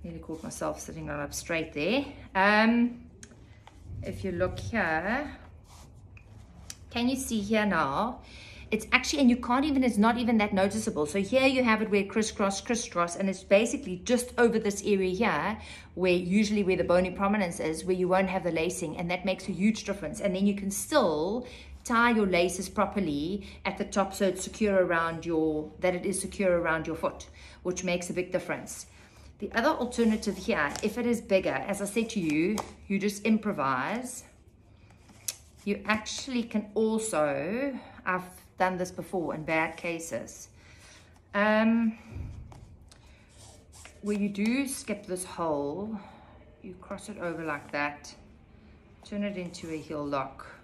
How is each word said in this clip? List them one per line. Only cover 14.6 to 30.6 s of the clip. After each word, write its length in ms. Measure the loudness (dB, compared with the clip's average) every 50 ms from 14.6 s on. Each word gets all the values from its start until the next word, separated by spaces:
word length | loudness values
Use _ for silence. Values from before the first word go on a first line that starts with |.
| 0 0 -2 -2 0
area 300 | 2 2 2 2 0 0
here, 460 | 2 0 2 2 0 0 -2 -4 -6 -10 -14 -16 -16 -18 -14 -4
where 200 | 0 4 4 4
usually 500 | 4 2 2 4 4 4 4 2 2 4
where 140 | 2 2
the 60 | 2 4
bony 280 | 4 6 4 4 2
prominence 480 | 0 0 0 2 2 2 2 0 -2 -2
is, 260 | -2 -2 -2 -2 0
where 100 | -2 0
you 120 | 2 2
won't 220 | 4 4 4 4 2
have 140 | 0 -2 -2
the 80 | 0
lacing, 460 | 0 0 0 0 -2 -2 -6 -6 -4
and 140 | -4 -4 -2
that 120 | -4 -2 0
makes 240 | -2 -2 -2 -4 -6
a 20 |
huge 320 | -4 2 2 2 2 0 -4
difference. 360 | -6 -6 -6 -6 -8 -8 -2
And 160 | -2 0 2
then 120 | 4 2
you 80 | 2 2
can 160 | 2 -2 -4
still 720 | -4 -4 -4 2 4 4 4 6 2 2 0 0 -2 -4 -6 -8 -14 -16 -18 -18 -18 -16 -4
tie 260 | 2 4 4 6 6
your 160 | 6 4 4
laces 440 | 4 4 4 4 4 0 -4 -8 -4
properly 760 | 0 0 0 0 0 -2 -2 0 0 -2 -2 -2 -4 -4 -6 -10 -16 -6 -6
at 120 | -6 -4
the 80 | -4 -6
top 300 | -2 0 0 0 0 0
so 100 | 2 2
it's 180 | 2 2 0 -6
secure 400 | -10 -2 0 2 4 6 4 4
around 440 | 4 4 2 2 0 -2 -4 -4
your, 440 | -2 0 2 2 2 0 0 -4 -6 -10 0
that 120 | 0 0 0
it 140 | 2 -2
is 120 | -2 -2 -2
secure 400 | -4 -6 -4 0 2 4 4 4
around 280 | 2 2 0 0 0
your 80 | -4 -4
foot, 320 | -2 -2 -4 -4 -4 -16 -18 -20 -20 -20 -20 -20 -8
which 220 | -4 -4 -4 -2 -2
makes 260 | -2 -2 -2 -2 -4
a 40 | -4
big 180 | -4 -4 -2
difference. 560 | -2 -4 -2 -2 -6 -6 -6 -12 -12 -14 -14 -18 -20 -20 -20 -20 -20 -20 -20 -20 -14 -10
The 120 | -10 -2 -2
other 160 | 2 2 2
alternative 680 | 2 2 -2 -2 2 2 4 4 4 2 0 -4 -4
here, 340 | -4 -2 0 2 2